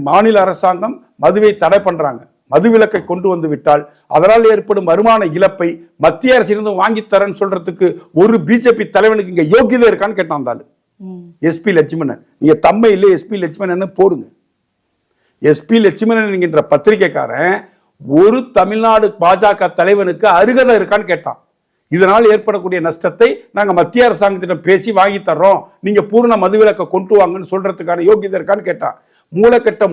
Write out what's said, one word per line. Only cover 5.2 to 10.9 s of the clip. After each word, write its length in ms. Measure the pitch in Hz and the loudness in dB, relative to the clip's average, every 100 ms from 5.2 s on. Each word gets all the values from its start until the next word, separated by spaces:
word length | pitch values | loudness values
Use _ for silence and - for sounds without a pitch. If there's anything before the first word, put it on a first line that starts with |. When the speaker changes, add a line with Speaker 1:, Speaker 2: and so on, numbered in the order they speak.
| 190 156 | 0 -2
Speaker 1:
இழப்பை 300 | 190 190 170 165 - _ 151 | -2 -2 -6 -6 -16 _ -2
மத்திய 320 | 165 254 254 | 0 0 0
அரசிலிருந்து 380 | 190 208 214 190 | 2 -2 -4 -2
வாங்கி 200 | 196 220 214 196 | -2 -2 -2 -2
தரேன்னு 240 | 202 190 | -2 -4
சொல்றதுக்கு 480 | 196 190 170 170 180 - - 156 196 | -6 -4 -8 -2 -2 -2 -6 2 2
ஒரு 120 | 196 147 | 2 0
பி 60 | 233 240 | 0 2
ஜே 80 | 233 | 0
பி 60 | 202 190 | -2 0
தலைவனுக்கு 360 | 214 214 185 175 | 2 0 -2 -4
இங்க 120 | 151 214 | 2 2
யோகியதை 340 | 233 247 233 | 2 2 2
இருக்கான்னு 280 | 190 202 190 | 2 -4 -4
கேட்டான் 200 | 170 151 | -6 -6
அந்த 100 | 123 | -6
ஆளு. 100 | 113 - _ _ | -8 -12 _ _